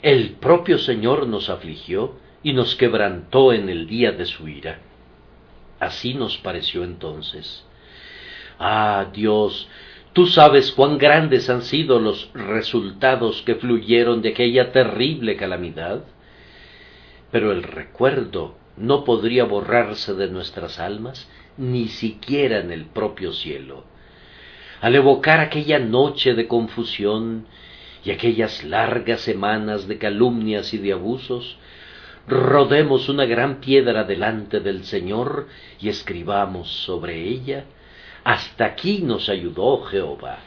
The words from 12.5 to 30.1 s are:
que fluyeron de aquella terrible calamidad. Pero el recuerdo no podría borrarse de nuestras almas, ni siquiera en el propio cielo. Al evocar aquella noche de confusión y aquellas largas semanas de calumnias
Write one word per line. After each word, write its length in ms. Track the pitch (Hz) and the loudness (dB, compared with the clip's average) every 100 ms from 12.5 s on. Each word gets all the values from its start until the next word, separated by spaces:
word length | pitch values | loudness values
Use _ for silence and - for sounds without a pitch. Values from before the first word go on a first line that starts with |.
| 110 113 120 101 98 131 131 113 - | -4 0 -2 -4 0 2 2 -2 -2
que 120 | - 113 | -2 -2
fluyeron 680 | 123 117 104 117 120 117 | 0 0 4 4 4 2
de 80 | 110 | -2
aquella 420 | 104 123 123 123 | 0 2 2 2
terrible 640 | 135 117 104 131 147 113 98 | 2 2 2 -2 -2 -4 -4
calamidad. 680 | 95 90 85 78 85 113 - _ - - - - - - - - - - - | -4 -6 -8 -10 -8 -8 -10 _ -20 -20 -20 -20 -20 -20 -20 -20 -20 -20 -4
Pero 200 | 127 107 | -2 0
el 120 | 92 | -2
recuerdo 920 | - - - - 131 139 104 95 78 - _ - | -6 -14 -18 0 2 2 -4 -8 -10 -14 _ -10
no 260 | 110 139 | 0 0
podría 400 | 139 113 110 123 113 | 2 0 2 2 2
borrarse 680 | 101 101 120 104 104 - | 0 0 0 0 -4 -8
de 160 | 95 98 | -4 -4
nuestras 500 | 92 87 92 85 - | -6 -10 -12 -12 -10
almas, 500 | 85 104 117 131 - - - - | -8 -8 -10 -14 -20 -20 -20 -8
ni 320 | 127 123 113 | -4 -2 -4
siquiera 680 | - 113 107 - 143 135 107 | -4 -6 -6 -4 0 2 0
en 120 | 87 | -4
el 140 | 82 80 | -10 -10
propio 480 | - 104 - 92 | -6 -6 -4 -8
cielo. 500 | 78 80 69 67 67 - - - - - - - - - - | -8 -10 -12 -14 -20 -20 -20 -20 -20 -20 -20 -20 -20 -20 -6
Al 160 | 113 135 | 2 6
evocar 440 | 135 135 147 160 | 6 6 4 4
aquella 380 | 151 151 147 147 | 2 -2 0 0
noche 560 | 117 117 139 - 131 | 2 2 2 2 0
de 140 | 117 113 | 2 2
confusión 960 | 120 110 - 113 - 101 107 113 113 110 - - - - - | 0 0 -6 -8 -2 -2 -2 -4 -8 -10 -20 -20 -20 -20 -12
y 60 | - | -8
aquellas 540 | 95 117 110 110 - | -2 0 0 -2 -4
largas 580 | 76 101 113 117 117 113 | -4 -2 0 -2 -2 -4
semanas 680 | - 98 101 107 107 104 95 | -2 -2 -2 -2 -2 -6 -6
de 120 | 104 | -6
calumnias 720 | 107 | -4